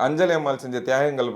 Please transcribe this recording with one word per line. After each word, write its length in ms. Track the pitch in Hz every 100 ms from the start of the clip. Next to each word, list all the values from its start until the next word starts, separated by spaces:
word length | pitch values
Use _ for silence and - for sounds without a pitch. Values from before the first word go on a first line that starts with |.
| 135
அஞ்சலி 280 | 156 180 160
அம்மாள் 260 | 147 135
செஞ்ச 180 | 131 123
தியாகங்கள் 500 | 131 131 147 135 123